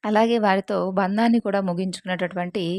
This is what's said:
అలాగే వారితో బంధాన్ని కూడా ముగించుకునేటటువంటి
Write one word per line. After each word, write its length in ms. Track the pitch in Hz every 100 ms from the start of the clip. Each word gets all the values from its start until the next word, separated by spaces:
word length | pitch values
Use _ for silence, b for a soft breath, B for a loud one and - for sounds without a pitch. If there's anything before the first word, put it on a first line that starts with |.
అలాగే 320 | 214 214 233 233
వారితో 400 | 208 190 - 196 180
బంధాన్ని 460 | 190 185 208 233 233
కూడా 200 | 208 196
ముగించుకునేటటువంటి 1000 | 190 175 190 175 185 180 180 185 175 202 170